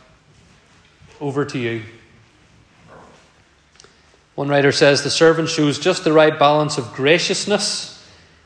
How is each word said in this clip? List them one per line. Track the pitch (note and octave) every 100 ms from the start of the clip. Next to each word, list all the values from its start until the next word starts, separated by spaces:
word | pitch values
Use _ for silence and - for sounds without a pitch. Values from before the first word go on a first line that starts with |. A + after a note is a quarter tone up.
| _ _ _ _ _ _ _ _ _ _ - -
over | C#3+ C3
to | C#3+ C3+
you. | A#2 A2+ A2 - _ _ _ _ _ _ _ _ _ - - - _ _ _ _ _ _ - _ _ _ _ -
One | C#3+
writer | C#3+ C#3
says, | C3 C#3+ C#3
"The | C3+
servant | - E3 E3 D#3
shows | - D3 C3+
just | F#3 F3+
the | E3
right | D#3 D#3 D3+
balance | C#3+ D3+ D3 C#3
of | A2+
graciousness | - C3+ E3+ E3+ F#3+ - G3+ - - - - - - _ _